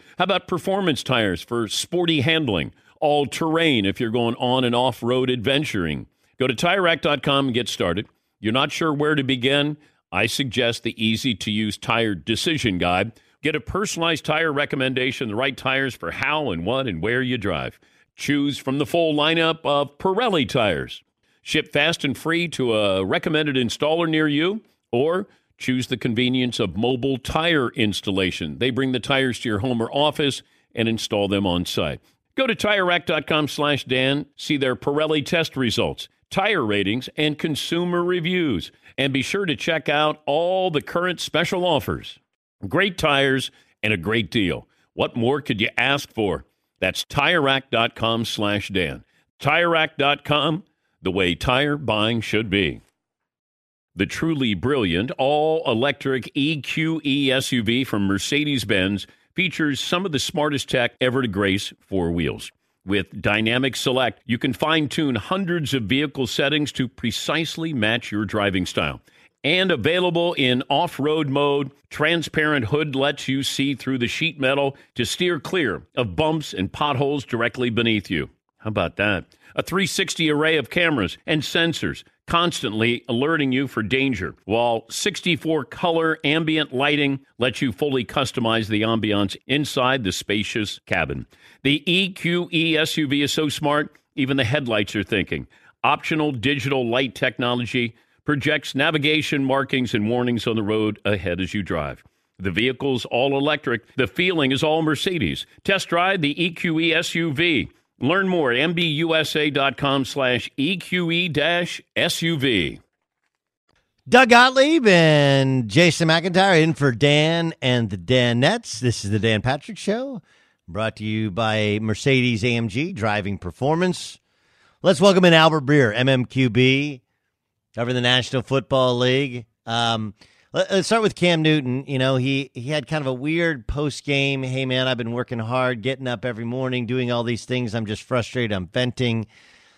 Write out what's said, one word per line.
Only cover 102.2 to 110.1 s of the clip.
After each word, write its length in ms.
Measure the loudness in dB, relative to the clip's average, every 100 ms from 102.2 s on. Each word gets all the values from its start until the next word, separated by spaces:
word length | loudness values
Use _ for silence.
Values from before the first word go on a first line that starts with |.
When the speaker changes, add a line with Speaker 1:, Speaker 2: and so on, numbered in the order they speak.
| _ -8
Speaker 1:
The 140 | -4
vehicle's 520 | 0 0 0 -2 -2 -2
all 300 | 0 0 0
electric. 600 | 0 -2 -2 -4 _ -2
The 100 | -2
feeling 460 | 0 0 2 2
is 100 | 2
all 220 | 2 2
Mercedes. 640 | 0 0 -2 -2 -2 -4 -10 _
Test 260 | 0 0 0
drive 320 | 0 2 0
the 180 | -2 0
E 120 | -4
Q 280 | -2 -2 0
E 140 | 2
S 220 | 0 0 -2
U 180 | -2
V. 380 | 0 0 0 -2 _ _ -4
Learn 280 | 0 2 2
more 240 | 2 2
at 80 | 0
M 140 | 0
B 100 | 0
U 320 | -2 -2 0 0
S 200 | 0 0
A 140 | 0
dot 280 | 0 -2 0
com 280 | 0 0
slash 420 | -2